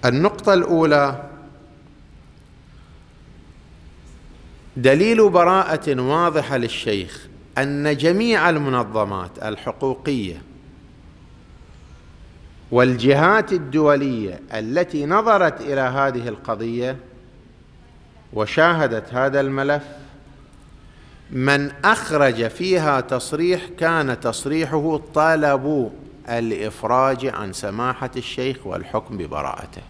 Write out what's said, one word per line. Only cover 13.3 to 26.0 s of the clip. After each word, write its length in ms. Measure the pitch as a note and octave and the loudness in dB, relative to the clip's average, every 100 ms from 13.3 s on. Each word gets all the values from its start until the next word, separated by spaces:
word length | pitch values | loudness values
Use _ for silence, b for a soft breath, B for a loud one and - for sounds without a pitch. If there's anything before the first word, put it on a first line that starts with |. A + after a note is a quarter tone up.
| A3 G#3+ | 4 2
الدولية 880 | F#3 C#3+ C#3+ D3+ C#3+ C#3 A#2+ G2+ F2 - | -4 -2 2 4 4 0 -4 -6 -10 -10
التي 540 | A2+ A2 D3 F3+ D#3 C#3+ | -8 -4 -2 -2 -4 0
نظرت 560 | G3 A3 G#3 E3+ - | 0 2 2 2 0
إلى 200 | B2 C3+ | -6 -2
هذه 460 | C3 C3 C#3 B2 A#2+ | -2 0 -2 -2 -8
القضية 680 | G#2+ - G#2+ A#2 A#2 B2 C3+ - - - - - - - - - - - - - | -10 -8 -6 -4 -4 -6 -8 -14 -20 -20 -20 -20 -20 -20 -20 -20 -20 -20 -20 -12
وشاهدت 800 | A2 G#2+ - E3 E3+ C#3 A2+ - | -6 -4 2 4 4 0 -2 -4
هذا 280 | B2 C#3 C#3 | -2 0 0
الملف، 420 | C3+ C3+ C#3 D3 C#3+ - - - - - - - - - b b b b b | -2 -2 0 -2 -4 -18 -20 -20 -20 -20 -20 -20 -20 -20 b b b b b
من 400 | C3 C3+ C#3+ C#3+ - F#3+ | -2 2 2 0 0 2
أخرج 600 | A3 - D#3 C#3 A2+ A2+ | 2 0 4 4 2 -4
فيها 540 | - F3+ F#3 D3+ C#3 | -4 0 2 2 0
تصريح 600 | B2+ B2+ - D3+ F3 F3+ F3+ - | 0 -4 -4 -2 0 0 -4 -2
كان 400 | E3 E3 C#3 A#2+ | 0 0 -2 -2
تصريحه 800 | A#2+ A2 C#3 D#3 D#3 D#3 D3+ D3+ - | -4 -4 -4 -4 -2 -2 -2 -4 -2
طلب 800 | D3+ D#3 D#3+ D3 C#3 C#3 D3+ A2+ - | 2 2 4 2 2 0 -2 -2 -6